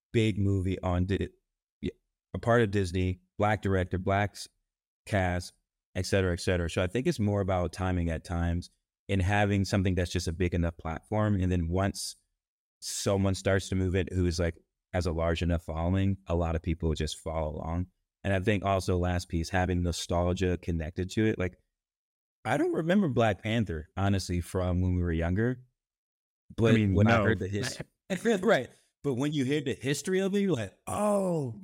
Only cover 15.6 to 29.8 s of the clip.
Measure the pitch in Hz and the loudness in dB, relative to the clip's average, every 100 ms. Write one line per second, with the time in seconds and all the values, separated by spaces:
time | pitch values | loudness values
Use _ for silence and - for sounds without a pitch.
15.6 | - 80 85 95 95 98 - 85 82 82 | -2 -4 0 2 0 -2 -2 -2 0 -2
16.6 | - 85 82 78 78 - - 80 78 76 | -2 -2 -2 -2 -4 -6 -8 -4 -4 -6
17.6 | 78 85 90 _ _ _ 101 98 95 104 | -6 -4 -6 _ _ _ -2 0 0 0
18.6 | 98 98 90 92 87 90 - 85 80 95 | 0 0 0 0 0 -2 -2 -4 -2 0
19.6 | 90 90 87 85 - 87 87 90 92 87 | 0 0 0 -2 -2 0 0 0 0 -2
20.6 | - 85 78 - 92 - 110 - 90 - | -2 -4 -4 -6 -4 0 0 0 -4 -6
21.6 | _ _ _ _ _ _ _ _ 107 131 | _ _ _ _ _ _ _ _ -4 0
22.6 | 359 330 160 196 185 123 113 98 110 113 | 0 0 2 2 4 4 2 2 -2 0
23.6 | 98 80 76 - 98 98 - 90 85 95 | 0 -4 -8 -2 0 2 0 -2 -2 -2
24.6 | 90 90 92 90 87 82 82 92 117 123 | 0 2 2 2 0 0 0 0 0 -2
25.6 | - _ _ _ _ _ _ _ - - | -8 _ _ _ _ _ _ _ -14 0
26.6 | 113 110 104 90 110 117 110 104 95 101 | 4 6 6 6 6 6 4 2 0 -4
27.6 | 123 - - _ - 180 226 208 226 175 | -4 -6 -12 _ -8 -4 0 0 4 2
28.6 | 117 - _ _ 143 120 147 151 127 151 | 0 -12 _ _ -4 -2 -2 0 0 0
29.6 | 135 110 | -2 -4